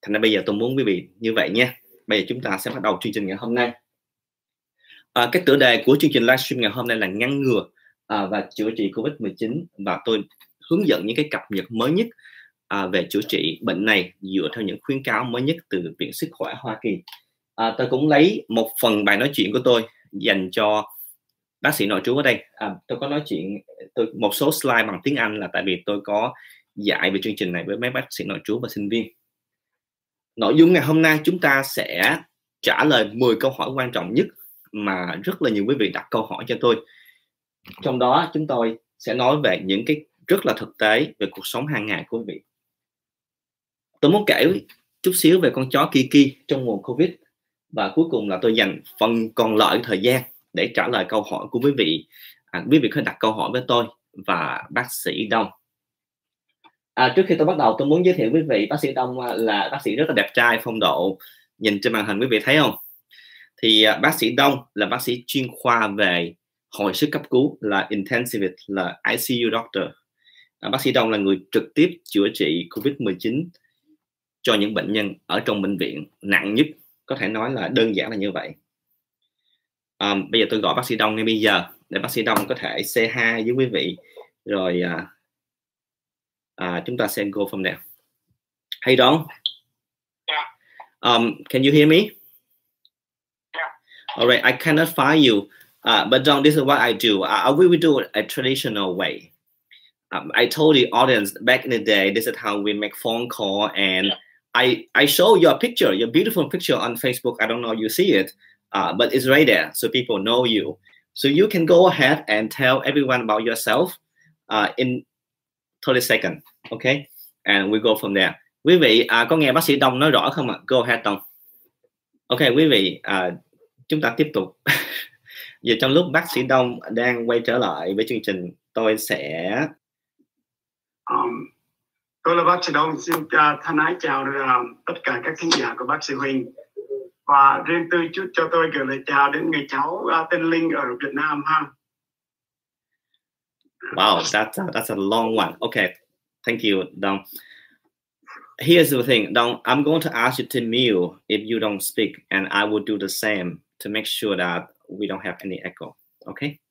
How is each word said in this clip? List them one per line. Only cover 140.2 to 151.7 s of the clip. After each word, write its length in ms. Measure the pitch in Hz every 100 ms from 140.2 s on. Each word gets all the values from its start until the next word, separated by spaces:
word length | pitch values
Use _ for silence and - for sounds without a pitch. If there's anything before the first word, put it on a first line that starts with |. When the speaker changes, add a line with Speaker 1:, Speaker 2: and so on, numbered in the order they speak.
| 165
Speaker 2:
tên 180 | 175 165
Linh 200 | 165 165
ở 140 | 143 147 -
Việt 100 | 180
Nam 300 | 139 156 151 147
ha. 200 | 151 147 _ _ _ _ _ _ _ _ _ _ _ _ _ _ _ _ _ _ _ _ _ - -
Speaker 1:
Wow, 260 | 101 90
that's 300 | 85 107 110 -
a, 80 | 190
that's 160 | 113 -
a 60 | 104
long 420 | 98 113 110 110
one. 160 | 85 -
Okay, 340 | 104 120 95 - _ _ _ _ -
thank 140 | 117
you, 200 | 110 95 92 -
Dong. 180 | 98 98 - - - - _ _ _ _ _ _ _ - - -
Here's 340 | 131 170 160
the 120 | 139 123
thing, 260 | 120 98 104
Dong, 260 | 120 117
I'm 200 | - 131
going 180 | 147 160
to 80 | 160
ask 260 | 117 123 127
you 60 | -
to 120 | 131
mute 580 | 117 117 123 98 87 - _
if 140 | 104 107
you 140 | 113
don't 200 | 107